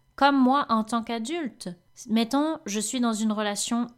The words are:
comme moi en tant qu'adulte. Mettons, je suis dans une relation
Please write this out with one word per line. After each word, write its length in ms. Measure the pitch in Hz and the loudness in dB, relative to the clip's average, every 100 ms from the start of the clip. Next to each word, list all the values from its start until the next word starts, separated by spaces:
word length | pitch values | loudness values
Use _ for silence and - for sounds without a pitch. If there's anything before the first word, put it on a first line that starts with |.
| _ - | _ 2
comme 180 | 277 277 | 4 6
moi 280 | 247 277 - | 4 4 2
en 160 | 226 | 0
tant 180 | 220 233 | 0 -4
qu'adulte. 680 | 220 233 226 339 277 - - 175 _ - - | -4 -6 -4 -6 -6 -8 -14 -14 _ -20 -2
Mettons, 500 | 220 226 269 302 320 - | 0 2 0 0 -2 -6
je 160 | 202 | -6
suis 180 | 214 262 | -4 -2
dans 140 | 240 | -2
une 180 | 220 220 | 0 -2
relation 560 | 214 208 202 - 233 233 | 0 -2 -4 -2 -2 -4